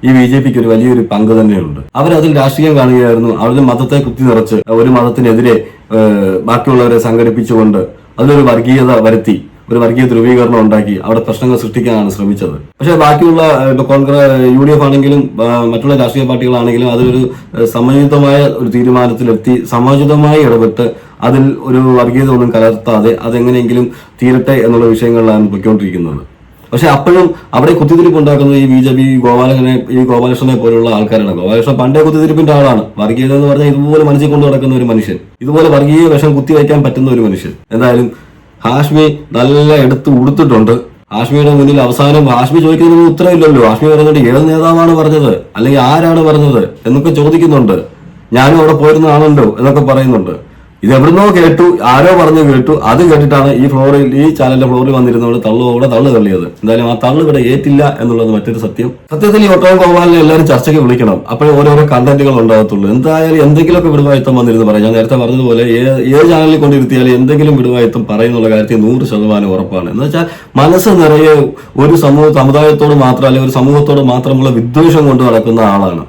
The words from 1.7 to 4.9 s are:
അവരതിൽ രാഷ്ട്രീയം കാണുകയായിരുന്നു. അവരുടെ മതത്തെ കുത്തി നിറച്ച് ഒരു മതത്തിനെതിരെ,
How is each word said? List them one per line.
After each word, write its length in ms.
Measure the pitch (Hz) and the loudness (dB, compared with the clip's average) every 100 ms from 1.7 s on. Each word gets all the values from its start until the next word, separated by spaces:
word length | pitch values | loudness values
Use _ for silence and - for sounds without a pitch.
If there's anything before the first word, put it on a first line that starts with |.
| 69 - 123 | -10 -10 -4
അവരതിൽ 400 | 151 170 156 143 | 0 0 0 0
രാഷ്ട്രീയം 400 | 135 143 156 147 | -2 0 0 2
കാണുകയായിരുന്നു. 640 | 127 127 123 113 113 110 | 2 2 2 0 -2 -2
അവരുടെ 200 | 113 127 | -2 0
മതത്തെ 400 | 131 117 127 143 | 0 0 -2 -2
കുത്തി 220 | 127 113 | -4 -2
നിറച്ച് 320 | 127 113 110 | 0 0 0
ഒരു 340 | 110 - 113 | -4 -2 0
മതത്തിനെതിരെ, 640 | 123 | 2